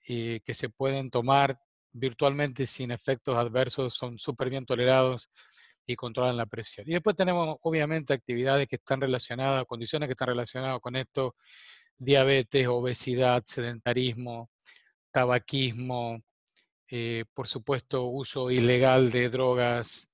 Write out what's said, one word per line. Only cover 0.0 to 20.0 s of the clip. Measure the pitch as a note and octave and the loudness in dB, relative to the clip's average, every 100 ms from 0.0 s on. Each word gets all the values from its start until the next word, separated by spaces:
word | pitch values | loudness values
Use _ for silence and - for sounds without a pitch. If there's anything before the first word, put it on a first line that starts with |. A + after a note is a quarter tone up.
| - | -6
eh, | A#2+ A#2 A2+ | -6 -4 -6
que | - | -6
se | A2+ B2 | -6 -6
pueden | _ C3+ C3+ C3 | _ -2 -2 -2
tomar | B2 A#2+ C#3 C#3 C3+ _ _ _ | -2 4 4 4 0 _ _ _
virtualmente | A#2+ C3 A#2 C#3+ C#3+ D3 B2+ | -6 -6 2 0 2 -4 -2
sin | B2+ - B2+ | -4 -4 -6
efectos | B2 - C3 - A#2+ | -6 -4 -4 0 0
adversos, | A#2+ A#2 C3 - C3 | 0 0 -2 -2 -4
son | - B2+ A#2 | -4 -8 -8
súper | - B2 C3 | -8 -4 -4
bien | C3+ | -4
tolerados | B2+ B2 B2 C3 C3 B2 - _ _ _ - _ | -4 0 4 6 4 0 -10 _ _ _ -20 _
y | - | -10
controlan | A#2+ B2 A2+ B2+ A#2+ | -8 -6 -2 0 0
la | A2 | -4
presión. | A2+ A2 - G#2+ | -4 -4 -4 -4
Y | |
después | E3+ F#3 F#3+ | 0 0 2
tenemos, | F#3 F3 D#3+ D3+ | 2 2 -2 -4
obviamente, | E3 D#3+ D3+ D#3+ C#3 | -2 0 0 -2 -2
actividades | C3+ - A#2+ C3 C#3 C#3 | -4 -2 -2 2 2 2
que | B2+ | -6
están | - C3 | -4 -2
relacionadas, | C3+ B2+ - A#2+ C3+ C3+ B2+ | 0 -2 -2 -2 0 0 -2
condiciones | A#2 A#2 D3+ D3 | -8 -6 -4 -4
que | |
están | C3 B2 | -4 -2
relacionadas | B2 A#2 C3+ C3+ B2+ | -2 -4 -4 -6 -6
con | B2 C3 | -6 -8
esto, | C3+ - C3 - _ - - - _ _ | -6 -4 -4 -6 _ -20 -20 -20 _ _
diabetes, | B2+ C#3 C3+ C3+ A#2+ C#3 B2+ | 4 6 6 4 4 2 2
obesidad, | A#2+ B2 A#2+ - B2 B2+ B2 | 0 0 -2 -2 2 4 4
sedentarismo, | A2+ - A#2+ A#2 A#2+ A#2+ B2+ A2+ B2 A#2 A#2 _ - - _ _ _ | 0 -6 -6 -4 -2 0 0 -4 -10 -10 -14 _ -20 -20 _ _ _
tabaquismo, | C3+ B2+ B2 - C#3 C3 A2+ B2+ B2 A#2+ A2+ _ _ _ _ _ _ _ | 0 2 2 0 -2 -2 -4 -6 -6 -6 -8 _ _ _ _ _ _ _
eh, | B2 A#2 A#2 A2+ | -6 -4 -4 -6
por | - B2 | -8 -6
supuesto, | C3 A2 C3+ - C3+ | -6 -2 -4 -2 -4
uso | B2 C3 C3 C#3 B2+ | -2 -6 -6 -4 0
ilegal | B2+ A#2+ B2 C3 B2+ B2+ | 4 6 6 6 6 6
de | A#2+ B2 | 4 0
drogas | B2+ C3 B2 A#2+ A#2+ A2+ - | 2 2 2 2 0 -4 -6